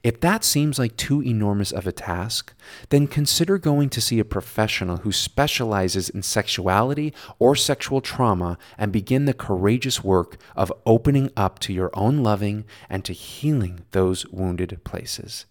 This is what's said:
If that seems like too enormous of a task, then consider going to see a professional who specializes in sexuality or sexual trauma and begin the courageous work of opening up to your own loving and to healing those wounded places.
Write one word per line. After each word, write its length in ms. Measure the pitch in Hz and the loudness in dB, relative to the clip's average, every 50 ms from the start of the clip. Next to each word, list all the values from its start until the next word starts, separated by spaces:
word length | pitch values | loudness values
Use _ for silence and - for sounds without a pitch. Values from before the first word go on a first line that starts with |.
If 180 | - 117 113 - | 0 0 0 2
that 240 | - 175 208 226 - | 2 2 2 2 0
seems 340 | - - 147 151 151 135 - | 0 2 2 2 2 0 0
like 180 | 123 113 - | -2 -2 -2
too 260 | - - - 139 147 | -6 -2 0 0 0
enormous 500 | 135 123 117 107 107 101 101 101 101 - | 2 0 0 2 2 2 2 0 0 -2
of 140 | - 95 92 | -4 -4 -4
a 60 | 92 | -4
task, 600 | - - - 92 85 87 92 110 - - - - - _ - - - - - _ | -6 -6 -6 -6 -4 -4 -4 -4 -4 -6 -6 -8 -20 _ -20 -20 -20 -20 -4 _
then 160 | 143 143 143 | 4 4 4
consider 520 | 139 - 151 147 - - - 170 180 196 190 | 4 0 0 0 2 2 2 2 2 2 2
going 300 | - 156 143 143 143 135 | 2 2 2 4 2 2
to 100 | - 117 | 0 -2
see 180 | - - 123 113 | -2 0 2 0
a 60 | 107 | 0
professional 760 | 110 - 98 - - - - 107 110 - - 95 90 87 85 | 0 -2 -6 -6 -4 -2 -2 0 0 0 -4 -2 -4 -4 -4
who 140 | - 107 | -4 -2
specializes 960 | 95 - - - _ - 143 147 - - 123 113 104 98 92 92 85 95 85 - | -2 -2 -2 -2 _ 0 0 0 0 -2 -2 0 0 0 0 0 0 -2 -4 -4
in 140 | - 101 | -8 -6
sexuality 920 | 95 - - 110 101 - - - 90 92 92 101 117 131 143 151 151 151 - - - - - _ | -6 -2 -2 -2 -2 -2 -4 -2 0 2 2 2 2 0 -2 -2 -4 -6 -6 -10 -20 -20 -2 _
or 180 | 117 127 143 | 4 4 6
sexual 440 | - - - 139 - - - 135 135 | 4 2 0 0 -2 -2 -2 -2 -2
trauma 580 | - - - - 123 113 98 90 87 87 87 - - - - | -2 -4 -2 2 2 2 2 2 0 -4 -6 -8 -12 -20 -6
and 160 | - 107 101 | -4 -4 0
begin 320 | 92 107 95 - 127 135 143 | 0 -2 0 2 2 2 2
the 100 | 143 127 | 2 0
courageous 680 | - - - 101 90 95 101 117 123 - 131 - - | -2 -2 -2 0 2 4 2 2 2 0 -4 -4 -2
work 340 | - 98 95 90 85 - - - - - - | 2 2 4 4 2 0 -8 -20 -20 -10 -2
of 160 | - 95 90 - - _ | -2 -2 -2 -2 -4 _
opening 440 | 113 113 117 123 147 139 139 135 131 - | 4 4 4 4 4 2 2 2 0 0
up 220 | - 98 95 - - | 0 0 0 -2 -4
to 120 | - - | -8 -6
your 180 | 98 92 92 87 - | -2 -2 -2 -2 -2
own 280 | 92 101 113 143 151 | 0 0 2 2 2
loving 420 | 123 107 104 98 104 101 104 107 110 - - - - - | 2 2 2 2 0 -2 -4 -6 -8 -14 -20 -20 -12 -8
and 160 | 87 95 - | -8 -8 -6
to 80 | - | -8
healing 720 | 90 - - - - - 143 151 151 131 98 90 90 87 - _ | -12 -12 -12 -16 -12 -4 -2 0 0 0 0 -2 -6 -12 -16 _
those 340 | - 95 92 92 92 - - | 0 2 2 2 2 -2 -6
wounded 520 | - - 95 92 92 90 85 90 87 95 85 _ | -10 -6 -4 -2 -2 -2 -2 -4 -6 -6 -12 _
places. 640 | - - - - - - - - 101 - - - _ | -10 -10 -10 -8 -10 -12 -12 -12 -14 -14 -16 -16 _